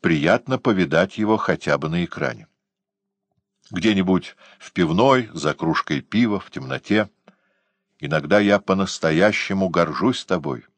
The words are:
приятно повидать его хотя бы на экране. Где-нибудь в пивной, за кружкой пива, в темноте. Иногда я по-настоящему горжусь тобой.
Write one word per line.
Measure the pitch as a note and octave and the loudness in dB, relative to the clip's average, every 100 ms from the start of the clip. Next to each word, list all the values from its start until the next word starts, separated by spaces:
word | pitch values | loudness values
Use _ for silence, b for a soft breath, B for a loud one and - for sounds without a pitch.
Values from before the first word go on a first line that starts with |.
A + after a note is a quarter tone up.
приятно | - D#2+ D2+ A#2 - C3 | 0 0 2 0 0 -4
повидать | - G2 E2+ D#2+ G2 - | 0 0 0 0 0 -2
его | G#2+ A2 | -2 0
хотя | - D#2+ - D2 | 0 -4 -2 -2
бы | D#2+ | -2
на | E2 | -4
экране. | F2 - - - - _ _ _ _ _ _ _ _ _ _ _ _ | -6 -6 -8 -8 -18 _ _ _ _ _ _ _ _ _ _ _ _
Где-нибудь | F#2+ G#2+ G2+ F#2 F#2 - - b b | -2 0 2 2 2 0 -20 b b
в | - | -12
пивной, | - E2+ E2+ C3 B2+ A2+ | -2 0 4 4 4 0
за | E2 D2 | -4 -4
кружкой | D2 E2 D#2+ - C#2+ | -2 -2 -2 -2 -6
пива, | C2 G#2+ A#2 G2+ | -2 0 2 0
в | - | -6
темноте. | - C2 C2+ - G#2 G2+ _ _ b b b b b _ _ | -14 -10 -10 -2 0 0 _ _ b b b b b _ _
Иногда | D2 D#2 D2+ G2+ | -2 -2 2 2
я | G#2 G2+ | 4 2
по-настоящему | - F#2+ F#2+ - E2 D#2+ G2+ G#2+ - G2 F#2 | 2 -2 -2 -2 0 4 2 2 -4 -2 -2
горжусь | F2 E2+ D2+ A2 B2 | 0 -2 0 -2 -2
тобой. | - F2+ C#2+ B1 - | -4 -4 -4 -8 -12